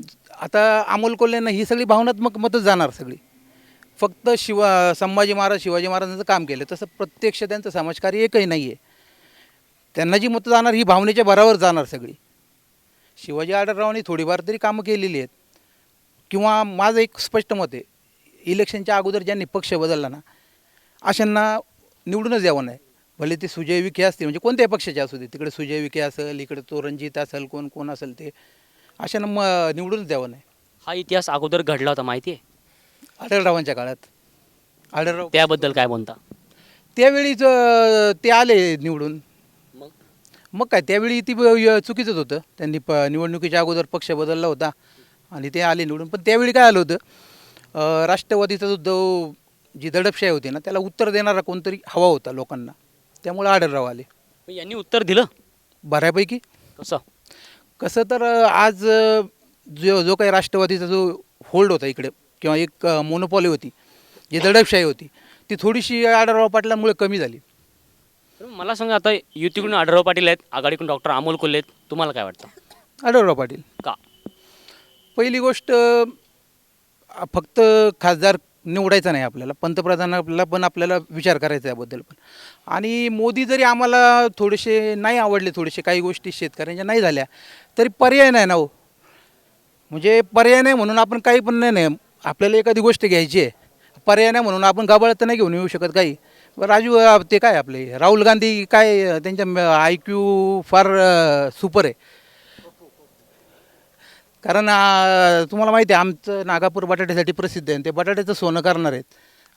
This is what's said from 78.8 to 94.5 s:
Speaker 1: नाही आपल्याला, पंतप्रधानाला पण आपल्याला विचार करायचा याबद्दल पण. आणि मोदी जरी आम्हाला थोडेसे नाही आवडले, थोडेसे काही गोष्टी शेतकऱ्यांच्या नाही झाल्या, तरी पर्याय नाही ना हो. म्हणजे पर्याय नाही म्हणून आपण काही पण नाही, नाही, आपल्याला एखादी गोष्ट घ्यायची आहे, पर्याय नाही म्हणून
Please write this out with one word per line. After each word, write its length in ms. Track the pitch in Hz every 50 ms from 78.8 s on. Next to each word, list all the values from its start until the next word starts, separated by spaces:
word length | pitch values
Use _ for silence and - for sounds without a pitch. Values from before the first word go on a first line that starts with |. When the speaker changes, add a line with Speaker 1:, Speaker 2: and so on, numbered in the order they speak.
| 196 190 196 196 175 180
Speaker 1:
नाही 120 | 156 139 131
आपल्याला, 280 | 120 110 123 127 131 143 -
पंतप्रधानाला 840 | - 165 170 180 170 175 180 165 180 175 180 180 165 165 165 170 180
पण 200 | 165 170 185 185
आपल्याला 300 | 175 - 175 175 175 180 180 165 -
विचार 280 | 160 160 143 180 165 143
करायचा 300 | 135 151 147 139 120 135
याबद्दल 320 | 123 117 120 117 127 123
पण. 140 | - _ - _ _ _ - - - - - _ -
आणि 420 | - - 175 208 220 233 240 240 240
मोदी 360 | 220 214 220 233 226 247 262
जरी 180 | 220 269 262
आम्हाला 640 | 262 247 240 240 247 240 240 247 247 240 240 240 240 233 - -
थोडेसे 560 | 208 202 208 214 - 226 220 220 214 214 214
नाही 240 | 208 202 220 240 240
आवडले, 320 | 220 208 202 202 190 185 151
थोडेसे 260 | 180 165 160 - -
काही 180 | - 180 180 180
गोष्टी 320 | 175 180 180 - - 185
शेतकऱ्यांच्या 520 | - - 170 156 _ - 156 160 175 180 196
नाही 160 | 202 220 226
झाल्या, 240 | 202 175 151 139 135 - _ - - - - - _ _ - -
तरी 100 | 233 240 196 -
पर्याय 320 | 262 254 262 277 277 262
नाही 160 | 247 233 202
ना 80 | 185 180
हो. 120 | 170 151 143 _ _ _ _ _ _ _ _ _ _ _ _ _ _ _ _ _ _ _ _ _ _ _ -
म्हणजे 300 | 151 156 156 208 220 226
पर्याय 420 | 226 - 220 226 233 240 247 262
नाही 120 | 262 269 269
म्हणून 240 | 247 208 208 220 226
आपण 200 | 226 202 240 233
काही 220 | - 247 240 247
पण 140 | 208 226 240
नाही, 180 | 233 240 240
नाही, 160 | 220 185 165 156 151 - _ _ _ _ -
आपल्याला 320 | 147 147 - 202 208 220
एखादी 240 | 220 214 233 220 220
गोष्ट 260 | 214 233 220 - -
घ्यायची 340 | 202 180 170 160 143 135 175
आहे, 100 | 156 120 - _ _ _ _ _ _ _ _ _ -
पर्याय 240 | - 208 208 220 226
नाही 140 | 226 240 233
म्हणून 200 | 208